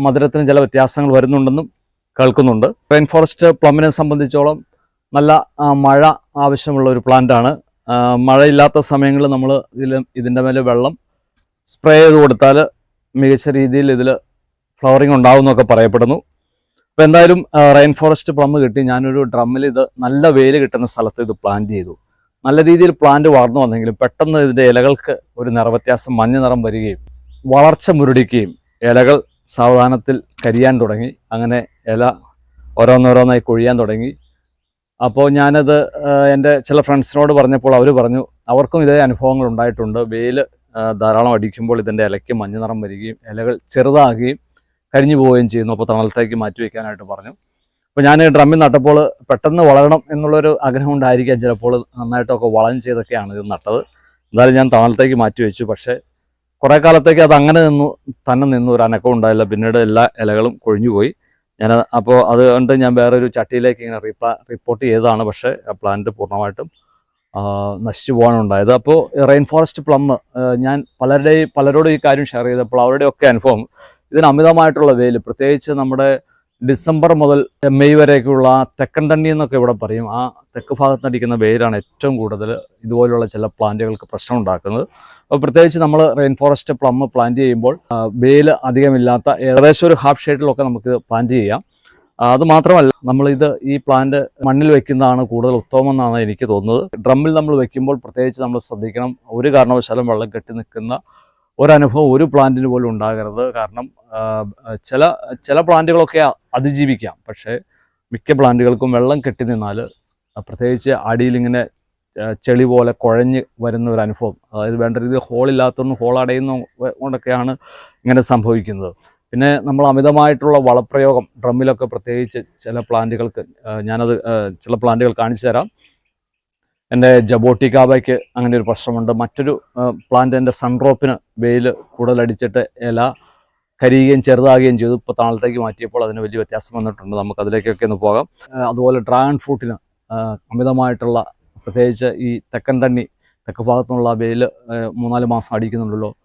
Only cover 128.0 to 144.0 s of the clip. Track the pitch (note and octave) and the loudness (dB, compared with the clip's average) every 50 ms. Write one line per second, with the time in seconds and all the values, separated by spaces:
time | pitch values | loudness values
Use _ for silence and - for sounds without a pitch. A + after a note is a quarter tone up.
128 | - C3 B2+ - - - _ B2 B2 A#2+ A#2+ A#2+ G#2+ A2+ A2 - - B2+ A#2 A2+ | 0 -2 -4 -4 -6 -10 _ -6 -4 -2 -2 -2 -2 -4 -6 -6 -8 -8 -6 -4
129 | A2+ A2+ A#2 A2+ A#2 - _ D3 C3+ D3 D3 - - _ _ B2 B2 B2 A2+ A#2+ | -4 -4 -4 -4 -6 -6 _ -6 -6 -4 -6 -6 -10 _ _ -6 -6 -6 -6 -8
130 | - _ C3 B2+ B2+ C3 C3 C3 B2+ B2+ B2 - C3 B2 B2 B2 C3 C#3 C3 - | -6 _ 0 0 0 0 0 0 -2 -2 -2 -4 -4 -6 -4 0 0 0 0 0
131 | C#3+ C3+ B2 - _ _ _ A2 A#2 A#2+ A#2+ B2 A#2+ B2+ - - - _ _ - | -2 -4 -4 -6 _ _ _ -4 -2 -2 0 0 -2 -2 -4 -6 -12 _ _ -6
132 | A#2+ B2 B2 B2 A#2 A#2 A2 - B2 A2 G2 B2+ A#2 - _ - A#2 A#2+ A2+ A#2 | -2 -2 0 0 -2 -2 -4 -6 -8 -6 -4 -4 -6 -6 _ -10 -8 -6 -4 -2
133 | A#2+ C3 B2+ - _ _ _ _ _ _ _ _ _ _ _ _ C3 B2+ B2+ C3+ | -4 -4 -6 -10 _ _ _ _ _ _ _ _ _ _ _ _ 2 2 4 4
134 | C3 C3+ C#3 C3 B2 C3+ B2+ B2 C3 C3+ B2+ B2+ C3 B2+ B2 A2 A2+ A#2 B2 A#2 | 4 4 2 2 2 2 2 4 4 4 4 4 4 2 0 0 -2 -2 -4 -4
135 | - - - - A#2 A#2 A#2 G#2+ A#2+ B2 A#2+ B2 A2+ A2 G#2+ - A#2 G#2 - A#2+ | -6 -8 -6 -4 -4 -4 -2 -4 -6 -6 -6 -6 -8 -10 -10 -12 -14 -10 -6 -6
136 | A2+ A2 G#2+ A2+ A2 G#2 G#2 A2 G#2+ - A2 G#2+ - - A#2 A#2 A2 A2 G#2 - | -6 -6 -6 -8 -10 -8 -8 -10 -8 -8 -10 -12 -12 -12 -12 -10 -10 -10 -10 -12
137 | F#2+ G2 G#2 G#2 G2+ G#2 G2+ - G2+ G2+ G#2+ A2 G2 A2+ G#2 - A#2 G#2+ G#2+ F#2+ | -14 -10 -10 -8 -8 -8 -8 -8 -6 -6 -6 -4 -4 -6 -6 -4 -6 -6 -4 -2
138 | G#2 G#2 G#2 A#2+ D#3+ - _ _ - _ C3 C3 B2 A#2 A#2+ B2 B2+ B2+ C3 B2 | -2 -2 -2 -2 -4 -6 _ _ -20 _ -10 -8 -6 -6 -4 -2 0 0 0 -2
139 | G#2 A#2+ A#2+ B2+ C3 C#3+ D3 C3 - - C#3 - B2+ A#2+ A2+ - _ _ _ _ | -2 -2 -2 0 0 0 -2 -4 -6 -8 -8 -8 -8 -10 -12 -12 _ _ _ _
140 | _ - A2+ A2+ A2+ A2 G#2+ - _ _ A#2 A#2+ B2+ C3+ C3 C3 B2+ B2+ A#2+ - | _ -12 -10 -10 -10 -10 -12 -14 _ _ -6 -4 -4 -2 -2 -2 -2 -4 -4 -4
141 | A#2+ A#2+ A#2+ A2+ G2 - - _ _ _ _ - _ - F#2+ B2 B2 B2 A2+ G#2 | -4 -4 -4 -4 -6 -8 -14 _ _ _ _ -20 _ -6 -2 -2 0 0 -2 -4
142 | B2+ B2 F#2+ G2+ B2+ A#2+ A#2+ A2 - _ - A#2 - - C3 B2+ C3 B2+ B2 B2 | -6 -6 -6 -6 -8 -8 -8 -10 -10 _ -12 -8 -6 -4 -2 -2 -2 -2 -2 -4
143 | A2+ - _ _ _ _ _ _ _ A#2 A2 - A2+ A#2+ A#2+ B2+ A#2+ A#2+ B2+ B2 | -6 -8 _ _ _ _ _ _ _ -16 -14 -8 -4 -2 -2 -2 -4 -4 -6 -4